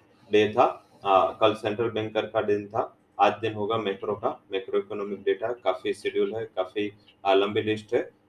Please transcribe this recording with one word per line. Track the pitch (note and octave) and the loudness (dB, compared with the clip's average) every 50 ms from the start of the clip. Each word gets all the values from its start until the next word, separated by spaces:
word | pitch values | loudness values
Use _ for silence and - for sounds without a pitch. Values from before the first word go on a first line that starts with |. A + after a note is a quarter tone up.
| _ _ _ _ _ - G2+ | _ _ _ _ _ 2 4
day | G#2 G#2+ G2+ G#2+ | 4 4 4 4
था। | A#2+ C3+ E3 - - _ _ _ - - | 4 4 4 2 -4 _ _ _ -6 0
अ, | G2+ F#2+ F#2 F2 E2 - - | 4 4 6 6 4 2 4
कल | A2 G#2+ - | 4 4 4
central | - - A2 G#2 G#2+ A#2 A#2 | 2 -2 -4 -2 -2 -2 -2
banker | G#2 A2 G#2+ A2 - G#2+ G#2 | -2 -2 -4 -2 -2 -2 -2
का | - - A2 G2+ | -2 -2 -2 0
दिन | G2+ G#2 G#2 G#2 G2+ | 2 0 0 -2 -4
था। | G#2+ A2+ - - - _ _ _ _ - | -6 -6 -6 -6 -8 _ _ _ _ 2
आज | G2+ G#2 G#2 | 2 4 2
दिन | - A2 A2 G#2+ | 2 -4 -6 -4
होगा | G#2+ G#2 G2+ A2+ A2+ | -4 -4 -2 -2 -2
मैक्रो | G#2+ G2 G2 - - G#2 G#2 | -2 -2 -4 -4 -4 -6 -6
का, | G2+ - C3 D3+ - _ - G2+ | -2 -4 -4 -6 -6 _ -8 -8
मैक्रो | F#2+ F#2+ - G2 G2+ | -8 -6 -2 -4 -4
इकोनॉमिक | G2 G2+ G#2+ G#2 G2+ G2+ G2+ F#2+ G2 | -2 -4 -6 -8 -6 -8 -8 -6 -2
डेटा | G2 G2 - G#2+ A#2 B2 | -2 -2 0 -2 -6 -6
काफी | - - F#2+ F2+ - - G#2 G2 | -4 -4 -4 -4 -2 -2 -6 -6
schedule | - - G2+ G2 G2+ G#2 G2 G#2+ | -4 -6 -4 -2 0 -2 -2 -2
है, | A2+ A2+ | -6 -8
काफी, | A2 - - F#2 - - G#2+ G#2 G#2 G2+ - _ _ - _ - | -8 -6 -6 -6 -4 -4 -6 -6 -6 -6 -12 _ _ -16 _ 0
अ, | G2 F#2+ | 2 4
लंबी | G2 G2+ G2+ G#2 A2+ G#2+ | 4 4 2 0 -2 0
list | G#2+ G#2+ G#2+ G#2+ - A#2+ | 0 -2 -4 -4 -2 -2
है | C3 - - - _ _ | -2 -2 -2 -10 _ _